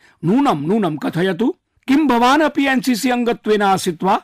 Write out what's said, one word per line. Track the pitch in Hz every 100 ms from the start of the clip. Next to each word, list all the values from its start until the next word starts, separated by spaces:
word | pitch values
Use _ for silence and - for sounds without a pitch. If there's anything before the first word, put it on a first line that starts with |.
| _ _ 156
"नूनं, | 233 285 165 147
नूनं | 220 185 151
कथयतु। | 170 160 185 180 240 - _ _ -
किं | 277 302
भवान् | 240 247 294
अपि | 302 - 277
एन् | 262
सी | 208 233
सी | 254
अङ्गत्वेन | 247 240 233 208 214
आसीत् | 202 190 - 156
वा?" | 185 226